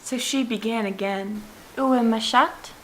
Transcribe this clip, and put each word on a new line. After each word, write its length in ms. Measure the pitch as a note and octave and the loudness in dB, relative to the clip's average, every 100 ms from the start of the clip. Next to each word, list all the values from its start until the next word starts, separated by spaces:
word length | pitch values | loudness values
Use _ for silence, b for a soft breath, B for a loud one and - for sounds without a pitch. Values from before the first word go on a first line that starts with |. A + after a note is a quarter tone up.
So 140 | - B3+ | -6 -6
she 260 | - C4+ | -2 -2
began 420 | A#3+ A3 G#3+ A3+ | 0 -2 -2 -2
again, 560 | G#3 G3 G3 G3 G3 G#3+ - - - - | -2 -2 -4 -4 -6 -8 -12 -20 -16 -2
Où 160 | C4+ | 2
est 100 | B3+ | 4
ma 160 | A#3 A3 | 4 2
chatte? 540 | A3 B3 D4+ - - - | 2 4 4 0 -18 -20